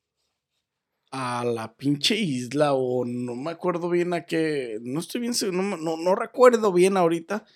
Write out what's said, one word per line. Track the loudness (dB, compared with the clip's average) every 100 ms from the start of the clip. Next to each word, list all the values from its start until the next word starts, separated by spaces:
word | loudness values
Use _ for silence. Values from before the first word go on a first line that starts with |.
| _ _ _ _ _ _ _ _ _ _ _
a | -10 -6 -4
la | -4 -6 -8 -6
pinche | -4 -2 0 0
isla, | -2 -4 -4 0 0
o | 2 0 -2 -4
no | -6 -8 -8
me | -10
acuerdo | -6 -4 -4 -2
bien | 0 0
a | -4 -4
qué, | -2 -2 -4 -6 -8
no | -6 -6
estoy | -6 -6
bien | -4
seguro, | -4 -2 -2
no, | -2 -4
no, | -6 -2
no | 0 0
recuerdo | -2 8 8 8 4
bien | 4 4 6
ahorita | 2 2 -2 -8 -8